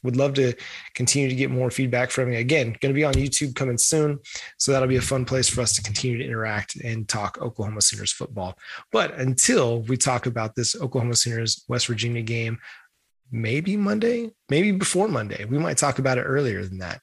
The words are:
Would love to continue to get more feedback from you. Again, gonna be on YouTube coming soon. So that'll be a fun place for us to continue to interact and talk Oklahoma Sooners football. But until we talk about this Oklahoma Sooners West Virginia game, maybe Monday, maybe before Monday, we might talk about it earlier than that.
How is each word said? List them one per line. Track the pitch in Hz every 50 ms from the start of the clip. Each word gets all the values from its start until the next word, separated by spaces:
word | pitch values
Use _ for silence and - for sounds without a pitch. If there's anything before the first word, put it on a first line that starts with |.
| -
Would | 127 120
love | 127 139 143 135
to | 139 135 123 120 - - - - - - - _
continue | - 127 120 - 139 139 131
to | 127
get | 127 135 131
more | 127 127 127 123
feedback | - - 135 127 120 120 127 123
from | - - 131 123
you. | 123 113
Again, | 120 123 156 156 127 117 110 -
gonna | - 135 135
be | 143 151
on | 147 135
YouTube | 131 135 143 - - 151 139 127
coming | - 139 131 120 117
soon. | - - - 156 151 151 147 139 - - - - - - - _
So | - -
that'll | 139 135 131 127
be | 131
a | 127 120
fun | - 139 131 127
place | - 131 131 123 -
for | - 123 123
us | 113 -
to | - -
continue | - 104 - - 131 120 117
to | 139
interact | 135 117 113 110 110 107 104 101 - -
and | - - 120 113 110 107 -
talk | - 110 104 101 - -
Oklahoma | - 123 - - 107 104 107 107
Sooners | 101 - - 104 101 98 -
football. | - - - - 101 92 90 92 _ - - - - - _ -
But | 220 185 - -
until | 165 131 131 131 - - - 254 208 135 117 117 117 113
we | 110 131
talk | 123 - 139 127 120 -
about | 127 117 117 110 110 -
this | - 120 - -
Oklahoma | - 160 127 - 135 117 120 120
Sooners | 113 - 120 117 113 113 113 117 - _
West | - 123 120 -
Virginia | - 120 107 113 120 120 120 110
game, | 110 117 117 113 113 117 117 - - - - - _ _ _ _ _ _ _ _ 127 123
maybe | 113 113 110 120 147 165 196 196
Monday, | 208 202 196 208 214 220 233 247 233 233 220 - _ _ _
maybe | 139 151 185 208
before | 196 185 196 - - 180 196 220
Monday, | 170 120 107 101 104 - 101
we | 113 127 147
might | 160 170 147 -
talk | - 143 127 -
about | 135 135 127 123
it | -
earlier | - 135 139 143 123 104 92 95
than | 95 92 95
that. | 92 87 - -